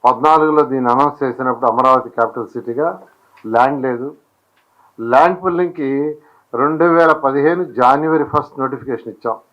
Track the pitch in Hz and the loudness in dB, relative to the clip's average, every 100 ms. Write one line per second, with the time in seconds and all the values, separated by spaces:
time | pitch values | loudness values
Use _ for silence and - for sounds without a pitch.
0 | 123 117 147 160 156 151 139 135 123 123 | 2 2 4 4 4 2 0 0 0 2
1 | 143 143 135 120 131 117 120 117 131 131 | 0 0 -6 -4 -6 -2 0 2 2 2
2 | 123 - 113 120 110 120 117 117 165 185 | 0 -4 -2 -4 -10 -10 -8 -4 -4 -6
3 | - _ _ _ 110 117 131 143 131 120 | -18 _ _ _ -2 2 2 0 -4 -6
4 | 135 151 _ _ _ _ _ _ _ - | -8 -14 _ _ _ _ _ _ _ -12
5 | 113 127 170 185 185 170 175 165 139 139 | 2 4 4 0 -4 -2 -4 -4 -4 -2
6 | 151 151 _ _ _ 117 143 156 170 170 | -4 -6 _ _ _ -2 -2 2 2 4
7 | 165 156 135 139 147 175 165 120 123 139 | 4 2 0 0 0 0 -6 0 2 2
8 | 156 156 147 147 143 - 135 131 120 117 | 2 -2 0 -4 -4 -8 -8 -6 -8 -10
9 | 117 104 120 110 _ | -10 -10 -8 -8 _